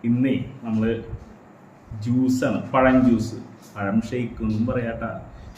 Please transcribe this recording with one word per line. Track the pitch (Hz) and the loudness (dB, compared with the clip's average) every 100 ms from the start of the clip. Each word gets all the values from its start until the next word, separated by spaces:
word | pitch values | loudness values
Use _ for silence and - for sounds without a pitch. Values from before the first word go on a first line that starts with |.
ഇന്നേ | 117 120 131 127 - - | 2 2 2 0 -4 -10
നമ്മള് | 117 110 113 113 - - - - - - - - - 107 | -4 0 0 -2 -6 -12 -14 -20 -20 -20 -20 -20 -16 -8
ജ്യൂസാണ്, | 113 127 131 - 139 101 - | -2 2 2 2 0 0 0
പഴം | 131 131 127 | 4 6 6
ജ്യൂസ്. | 120 113 - - - - - 107 | 6 4 0 -8 -14 -20 -18 -6
പഴം | 101 107 - | 0 0 0
ഷേക്ക് | 123 123 - 110 | -4 -4 -4 -2
ഒന്നും | 107 120 | 0 0
പറയാട്ടാ. | 127 117 113 113 - - - - | -2 -4 -6 -8 -8 -12 -18 -18